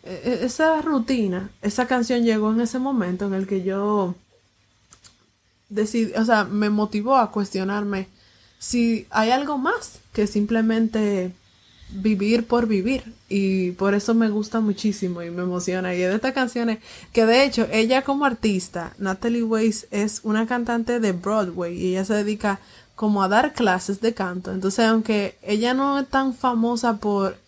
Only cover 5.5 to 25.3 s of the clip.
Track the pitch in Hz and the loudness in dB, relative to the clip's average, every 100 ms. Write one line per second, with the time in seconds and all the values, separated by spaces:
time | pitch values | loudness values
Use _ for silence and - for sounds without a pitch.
5.5 | _ _ 208 214 233 220 - 226 220 196 | _ _ -4 0 0 0 0 2 2 2
6.5 | 208 208 208 208 214 220 269 220 214 196 | 0 0 2 0 -2 2 2 2 -2 -2
7.5 | 190 190 208 202 196 190 _ _ _ _ | -2 -2 -2 -2 -4 -6 _ _ _ _
8.5 | _ - 240 233 226 - 220 220 254 294 | _ -2 2 2 0 -2 0 2 2 0
9.5 | 285 285 466 - - _ - 208 208 208 | -2 0 -2 -6 -12 _ -2 0 0 0
10.5 | 226 226 226 226 220 208 202 180 180 _ | 2 2 2 0 0 0 0 -4 -8 _
11.5 | _ _ _ - 196 208 202 202 233 233 | _ _ _ -14 -2 0 2 2 2 2
12.5 | 240 233 202 202 262 226 - _ 202 196 | 0 2 0 0 -2 -6 -20 _ -2 0
13.5 | 190 180 180 196 202 202 226 220 208 208 | 0 -2 0 0 2 2 2 2 0 -2
14.5 | 226 214 196 214 196 185 170 170 175 180 | 0 0 0 -2 0 -4 -6 -8 -4 -2
15.5 | 180 180 185 185 180 180 214 262 262 254 | -2 -2 -2 -2 0 0 0 0 -2 -2
16.5 | 240 233 214 - - - - 220 240 277 | -2 -2 -4 -8 -20 -2 2 6 6 4
17.5 | - 214 220 226 262 269 277 285 240 220 | 2 0 0 2 2 2 0 0 0 0
18.5 | 190 - 175 165 - 196 190 233 233 226 | 0 -2 -6 -10 -6 -4 -2 -2 -2 0
19.5 | 220 220 208 - 208 208 - 220 214 226 | 2 2 2 -2 -4 -2 -2 -2 -2 0
20.5 | 247 240 233 226 240 220 180 190 220 185 | -2 -2 -2 -2 -2 -2 -2 -2 -2 -2
21.5 | 175 170 175 185 185 190 214 208 214 208 | -4 -6 -4 -2 -2 0 0 0 -2 -2
22.5 | 196 - - - - 214 208 190 208 294 | -4 -10 -20 -20 -4 0 2 4 2 2
23.5 | - 220 185 - 202 226 226 185 180 180 | 0 0 0 -2 -2 -2 -2 -6 -6 -8
24.5 | 190 190 196 226 226 220 214 202 | -4 -2 2 4 4 2 0 -2